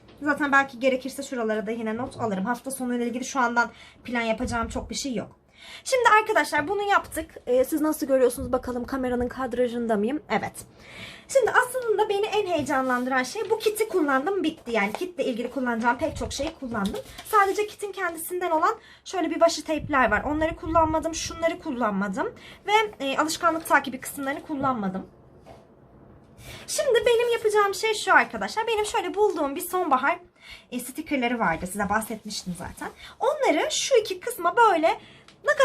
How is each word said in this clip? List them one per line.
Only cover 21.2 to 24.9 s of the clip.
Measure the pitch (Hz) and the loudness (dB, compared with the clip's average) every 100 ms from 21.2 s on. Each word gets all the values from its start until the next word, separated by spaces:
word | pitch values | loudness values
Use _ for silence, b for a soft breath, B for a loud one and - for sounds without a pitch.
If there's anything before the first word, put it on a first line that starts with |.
| - 339 330 349 | -8 -2 -2 -2
kullanmadım. | 330 247 226 196 202 196 415 480 B B - | -4 -2 0 0 -2 -2 -4 -6 B B 2
Ve, | 415 427 - 269 | 2 2 -2 -4
e, | 269 | 0
alışkanlık | 302 - 349 320 330 | -2 0 0 0 2
takibi | 302 262 254 | 2 2 -6
kısımlarını | - - 269 311 | -10 -8 -6 -6
kullanmadım. | 320 294 269 247 196 | -6 -2 -2 0 -2